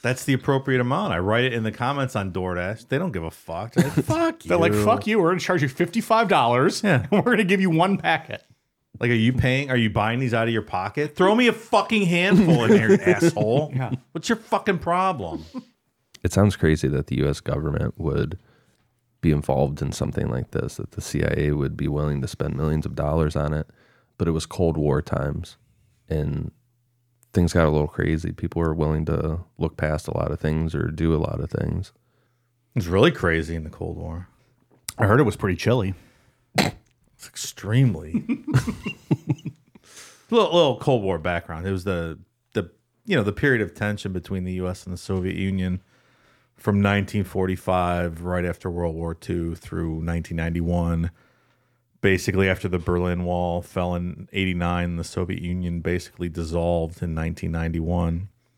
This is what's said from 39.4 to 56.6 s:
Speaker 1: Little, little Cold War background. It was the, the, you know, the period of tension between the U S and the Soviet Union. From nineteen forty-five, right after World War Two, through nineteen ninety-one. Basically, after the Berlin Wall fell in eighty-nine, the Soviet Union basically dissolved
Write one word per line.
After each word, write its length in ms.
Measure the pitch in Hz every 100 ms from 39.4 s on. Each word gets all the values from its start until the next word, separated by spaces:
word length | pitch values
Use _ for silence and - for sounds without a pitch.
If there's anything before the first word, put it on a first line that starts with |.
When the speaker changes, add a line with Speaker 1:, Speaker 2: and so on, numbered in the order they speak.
| - - _ - _ - - - _
Speaker 1:
Little, 220 | 226 170
little 240 | 170 147 117
Cold 240 | 151 123
War 160 | 95 82
background. 480 | 87 85 - 80 95
It 60 |
was 120 | 95
the, 340 | 95 87 82 - - _ _
the, 160 | 110 87 _ _ _
you 100 | - 160
know, 60 |
the 100 | 101
period 280 | 98 143 120
of 140 | 101
tension 380 | - 104 104 101
between 300 | 92 - 95
the 100 | 92
U 120 | 92 90
S 160 | 90
and 80 | 92
the 40 | 90
Soviet 380 | - 95 92 82
Union. 460 | 95 95 92 92 - _ _ _ _ _ _ _
From 180 | 110 101
nineteen 440 | 101 101 95 104
forty-five, 1000 | 90 98 92 92 - 90 87 87 87 82
right 220 | 87 90
after 260 | 90 82 92
World 240 | 87 85
War 200 | 80 82
Two, 400 | 85 - 87 85 85
through 440 | - 87 82 80
nineteen 340 | 85 85 - 82
ninety-one. 720 | 82 85 85 87 85 82 82 - _ _ _ _ _ _ _ _
Basically, 480 | 98 92 - 95 95
after 200 | 92 92
the 100 | 87
Berlin 460 | 85 87 90 87
Wall 380 | 87 87 87 87
fell 320 | - 92 90
in 340 | 87 87 - -
eighty-nine, 640 | 98 95 87 87 87 87 85
the 80 |
Soviet 380 | 82 - 90 85
Union 380 | 87 90 87 85
basically 480 | 80 87 - - 87
dissolved 760 | 87 80 85